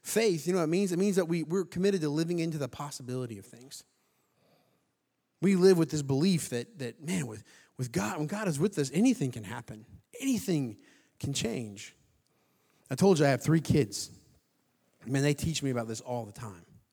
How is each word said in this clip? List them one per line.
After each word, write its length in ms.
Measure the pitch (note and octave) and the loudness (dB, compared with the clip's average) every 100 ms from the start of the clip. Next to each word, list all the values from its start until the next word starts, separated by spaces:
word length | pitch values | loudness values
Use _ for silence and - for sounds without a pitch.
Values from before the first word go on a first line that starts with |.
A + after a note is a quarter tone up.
Faith, 440 | - G#3 A3+ E3 D3 | -2 2 2 0 0
you 80 | |
know 60 | F#3+ | 0
what 40 | |
it 40 | D#3 | 2
means? 240 | F3 G3+ | 2 2
It 60 | F3 | 2
means 180 | G3+ F#3 | 2 2
that 100 | E3 | 0
we, 160 | E3+ | -2
we're 220 | D#3 F#3+ | 0 -2
committed 360 | F3 F3 G3 G3 | -2 0 0 2
to 80 | D3+ | 0
living 300 | D3 E3 F3 | 0 0 0
into 180 | E3 D#3 | -2 -4
the 120 | B2+ | -8
possibility 720 | - C#3+ - B2 B2+ B2 G#2 | -8 -12 -12 -8 -6 -6 -10
of 60 | |
things. 400 | F#2+ A#2 C3 - - _ _ _ _ _ _ _ _ _ _ _ _ _ _ _ | -16 -20 -20 -20 -20 _ _ _ _ _ _ _ _ _ _ _ _ _ _ _
We 120 | F3+ | 2
live 220 | F#3+ F#3 F3+ | 6 8 8
with 140 | D#3+ | 4
this 120 | D3+ | 0
belief 460 | C#3 C3+ F#3 E3+ - | 0 2 4 2 0
that, 300 | A#2+ - D#3 | -6 -6 -10
that 240 | B2 - | -10 -10
man, 220 | C3+ F#3 B2+ | -6 -4 -4
with, 180 | A2 - - _ - | -10 -16 -20 _ -10
with 160 | B2 | -4
God, 240 | D3 G#3 F3+ | -2 -4 -4
when 120 | D3+ | -4
God 200 | G3+ G#3 | -2 -2
is 100 | C#3+ | 0
with 200 | G3+ D#3 | 0 0
us, 120 | C3 | -2
anything 360 | D3+ B3+ B3 C3+ | 2 2 2 -2
can 140 | A#2 | -4
happen. 400 | G2 B2 - A2 G#2+ - _ - | -10 -12 -12 -18 -18 -20 _ -6
Anything 580 | C4+ A#3 G3 D#3+ B2 G#2 _ _ _ _ | -2 -2 0 -2 -2 -8 _ _ _ _
can 140 | - | -6
change. 600 | C#3 - - A2 G2 - _ _ _ _ _ _ _ _ _ _ | -4 -4 -6 -8 -12 -18 _ _ _ _ _ _ _ _ _ _
I 40 | |
told 240 | C3 G3 D#3+ | 4 6 6
you 80 | C#3+ | 4
I 20 | |
have 140 | B2+ | 4
three 180 | - D#3+ | 4 2
kids. 500 | - D3+ A#2+ - - - _ _ _ _ _ _ _ _ | 4 2 2 -2 -10 -14 _ _ _ _ _ _ _ _
Man, 180 | - C#3 | -4 0
they 120 | C#3+ | 2
teach 280 | C#3+ D#3+ D3+ | 0 -2 -2
me 60 | C#3 | -2
about 180 | A#2+ A2+ | -2 -4
this 140 | A2 | -8
all 240 | - B2 | -6 -8
the 80 | G#2 | -8
time. 320 | G2+ A2+ F2 E2 - _ | -12 -14 -14 -20 -20 _